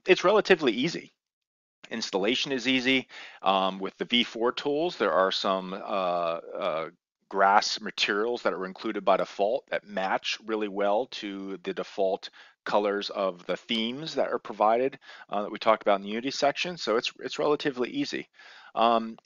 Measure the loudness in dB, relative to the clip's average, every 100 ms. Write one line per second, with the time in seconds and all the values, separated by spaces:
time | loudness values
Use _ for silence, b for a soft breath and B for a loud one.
0 | 2 4 6 4 4 4 4 2 -2 -4
1 | -12 _ _ _ _ _ _ _ -10 -8
2 | -4 0 0 0 -2 -2 0 0 2 0
3 | -2 B B B 2 2 2 -2 -8 -6
4 | -2 0 -2 -2 -2 -2 -2 -2 -2 0
5 | 2 4 2 2 0 -2 -4 -10 -6 -2
6 | 0 0 -2 -4 -8 -6 -4 -4 -6 -12
7 | _ _ _ 4 6 6 4 -4 -8 -2
8 | 0 0 -2 0 -2 -2 -8 -6 -4 -2
9 | 2 2 2 0 0 0 -4 -6 -4 -4
10 | -2 -2 -2 -6 -4 -4 -2 0 2 2
11 | -2 -8 -8 -8 -8 -8 -6 -6 -8 0
12 | 0 0 -6 B B B 0 2 2 0
13 | -4 -2 -2 -2 -6 -6 -4 -2 -2 -4
14 | -6 -2 -2 -2 -6 2 4 4 2 -4
15 | B B B -6 -4 0 2 4 4 2
16 | 0 -6 -4 0 0 0 -4 -4 0 0
17 | 0 -8 -10 -2 0 0 -2 -2 -4 -2
18 | -4 -6 -10 B B B B 2 4 4
19 | 0 -10